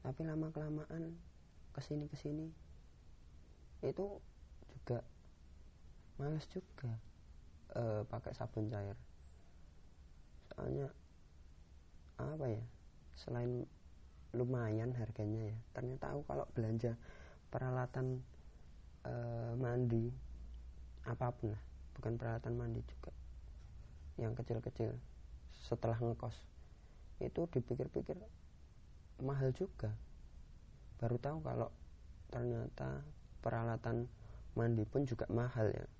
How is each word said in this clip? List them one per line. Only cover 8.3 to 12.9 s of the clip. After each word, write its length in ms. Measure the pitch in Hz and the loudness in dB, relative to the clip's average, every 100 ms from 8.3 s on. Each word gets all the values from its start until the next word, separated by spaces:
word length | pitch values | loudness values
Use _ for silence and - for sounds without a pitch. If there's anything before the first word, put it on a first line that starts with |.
sabun 320 | - 117 113 107 | -2 0 2 2
cair. 320 | 107 101 98 - - - - - - - - - - - - - - - | 2 0 -4 -8 -14 -14 -14 -14 -14 -14 -14 -16 -14 -14 -14 -14 -14 -10
Soalnya 400 | - - 139 139 - - - - - - - - - - - - - | -2 2 2 0 -4 -16 -18 -16 -16 -16 -16 -16 -16 -16 -16 -14 -4
apa 280 | 131 156 135 | -2 2 2
ya, 140 | 110 120 - - | 2 -2 -10 -16